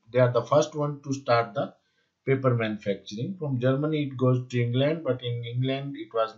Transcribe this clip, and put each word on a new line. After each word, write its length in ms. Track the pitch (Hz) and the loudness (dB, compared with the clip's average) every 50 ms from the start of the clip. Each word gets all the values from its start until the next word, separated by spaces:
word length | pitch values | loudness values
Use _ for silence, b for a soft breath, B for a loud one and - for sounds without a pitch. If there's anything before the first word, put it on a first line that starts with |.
| _ _ | _ _
they 80 | 117 123 | 4 4
are 120 | 127 117 | 4 4
the 100 | 120 120 | 4 2
first 320 | 110 - 139 151 160 - - | 2 4 4 4 4 2 0
one 280 | 151 147 147 143 139 - | -4 -2 -2 -4 -6 -6
to 100 | 139 135 | -6 -6
start 400 | 135 - - 120 117 113 107 104 | -4 0 2 4 4 2 0 -2
the 200 | 139 170 202 - _ _ _ _ _ _ _ _ _ - | -6 -6 -6 -8 _ _ _ _ _ _ _ _ _ -2
paper 300 | - 135 131 123 131 120 | 0 0 2 2 2 2
manufacturing. 800 | 117 113 110 107 104 - - 98 95 - - 104 107 131 180 196 | 2 0 -2 -2 -4 -4 -4 -4 -4 -6 -12 -10 -8 -6 -8 -6
From 220 | - 160 143 135 120 | -6 -6 -4 -2 0
Germany 460 | 120 131 135 139 151 156 156 151 147 | 2 2 2 2 0 -2 -2 -2 -2
it 120 | 135 135 | -4 -2
goes 300 | 120 127 127 127 127 123 123 | 0 2 2 2 2 0 -2
to 120 | 123 123 120 | -2 -2 0
England, 400 | 120 120 131 139 147 160 170 160 | 0 2 2 2 2 0 -2 -2
but 180 | 135 127 127 | -4 -4 -2
in 220 | - 120 120 120 120 | -4 -6 -6 -6 -8
England 500 | 117 120 123 131 131 135 135 143 143 139 | -6 -4 -2 -2 -2 -2 -4 -4 -8 -10
it 160 | - 110 - | -10 -10 -6
was 220 | - 113 113 113 - | -2 -2 -2 -2 -2